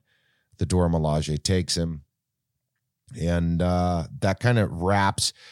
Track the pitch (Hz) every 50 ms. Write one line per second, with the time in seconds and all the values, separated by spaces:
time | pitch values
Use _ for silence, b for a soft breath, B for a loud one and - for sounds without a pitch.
0 | - _ _ _ _ _ _ _ _ _ _ - 92 - 90 90 87 85 82 80
1 | 78 76 76 78 76 80 76 73 - - 95 92 82 - - 87 82 82 82 73
2 | - _ _ _ _ _ _ _ _ _ _ _ _ _ _ _ _ _ _ _
3 | _ - - - 80 85 87 85 85 85 85 82 87 90 90 90 90 90 87 85
4 | 78 - - - - 95 95 - - 123 120 113 101 - 76 82 87 95 101 101
5 | 98 98 98 - - - - B B B